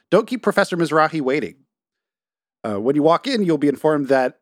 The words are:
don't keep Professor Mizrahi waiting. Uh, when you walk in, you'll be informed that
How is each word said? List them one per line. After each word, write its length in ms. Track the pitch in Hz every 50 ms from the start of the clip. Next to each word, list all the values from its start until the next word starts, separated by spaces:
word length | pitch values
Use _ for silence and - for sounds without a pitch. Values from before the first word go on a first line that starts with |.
| _ _
don't 160 | 170 208 233
keep 160 | - 254 220
Professor 340 | - 208 - 208 190 - 185
Mizrahi 440 | 170 170 143 151 160 156 156 165 156
waiting. 360 | 131 127 139 151 107 82 - _ _ _ _ _ _ _ _ _ _ _ _ _ _ _ _ _ _ _ _ _ -
Uh, 160 | 110 104 101
when 140 | 110 131 143
you 80 | 147
walk 240 | 143 156 170 160 -
in, 180 | 269 269 214 196
you'll 140 | 170 160 143
be 100 | 147 143
informed 400 | 135 - - 156 156 147 139 127
that 300 | 135 131 127 - - _